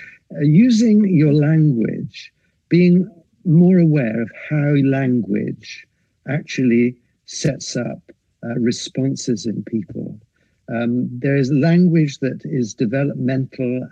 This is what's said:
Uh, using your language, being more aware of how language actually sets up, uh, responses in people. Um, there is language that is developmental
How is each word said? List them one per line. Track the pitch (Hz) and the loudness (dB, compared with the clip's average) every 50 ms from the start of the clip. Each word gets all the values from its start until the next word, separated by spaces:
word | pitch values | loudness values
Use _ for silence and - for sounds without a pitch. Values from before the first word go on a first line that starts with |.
| - - - _ _ - - | -20 -20 -20 _ _ -16 -6
Uh, | 143 | -2
using | 147 151 151 185 240 262 233 214 247 226 208 208 214 190 | 0 4 6 6 6 6 4 2 4 4 4 4 4 4
your | 185 139 156 147 | 2 2 4 4
language, | 139 151 147 151 160 160 156 151 127 113 104 - 82 82 - - - - - - _ _ _ _ _ _ _ - | 4 2 2 2 2 4 4 2 2 0 -2 -4 -4 -8 -10 -12 -14 -18 -20 -20 _ _ _ _ _ _ _ 0
being | 160 175 180 175 175 185 180 - - - _ _ _ _ - | 2 4 4 6 4 4 2 0 -6 -20 _ _ _ _ -2
more | 185 151 170 175 180 190 180 | 2 4 6 6 6 6 6
aware | 170 156 151 147 123 110 110 117 | 4 4 2 2 0 -2 -2 -4
of | 113 - - - - - | -6 -6 -8 -16 -10 -4
how | 151 151 143 147 147 139 | -2 -2 0 2 2 2
language | 135 135 135 135 135 127 123 120 101 98 101 107 120 - - - - - - - - _ _ _ _ _ _ _ - 135 | 2 2 0 0 0 0 0 0 -2 -2 -4 -4 -4 -6 -8 -10 -14 -20 -20 -20 -20 _ _ _ _ _ _ _ -10 -6
actually | 135 160 - - - - 131 123 117 120 120 123 123 _ _ _ _ _ _ | -6 -6 -6 -6 -4 -2 0 2 2 2 2 0 -2 _ _ _ _ _ _
sets | - - - - 151 127 - - - - | -16 -12 -6 -4 -4 -4 -4 -10 -10 -8
up, | 127 120 - - - _ _ - _ _ _ _ _ | -6 -6 -6 -8 -12 _ _ -20 _ _ _ _ _
uh, | - 117 117 | -12 -8 -6
responses | 120 117 123 117 - - - - 135 131 135 139 127 - 135 117 104 - | -2 -2 -2 -2 -4 -8 -10 -6 -4 -4 -4 -4 -4 -4 -4 -4 -4 -4
in | 117 - - 107 | -8 -8 -8 -8
people. | - - 110 92 - - 113 117 - - - _ _ _ _ _ _ _ _ _ - | -6 -6 -8 -8 -8 -10 -12 -10 -12 -14 -16 _ _ _ _ _ _ _ _ _ -8
Um, | 120 113 120 120 120 127 127 123 | -6 -4 -4 -2 -2 -2 -4 -6
there | 123 123 135 139 139 | -6 -4 -2 0 0
is | 143 131 123 | 0 0 2
language | 151 135 147 165 170 180 180 175 160 165 156 143 135 - | 0 2 2 4 4 4 4 4 4 2 0 0 -2 -6
that | 135 127 131 - - | -6 -6 -6 -6 -10
is | 147 127 127 120 101 - | -6 -4 -4 -4 -4 -4
developmental | - 131 104 123 135 143 143 143 139 131 123 131 131 135 - - - 131 123 127 127 131 - | -4 -4 -2 -2 -2 -2 -2 -4 -4 -4 -2 -2 -2 -4 -6 -6 -6 -6 -4 -4 -6 -8 -10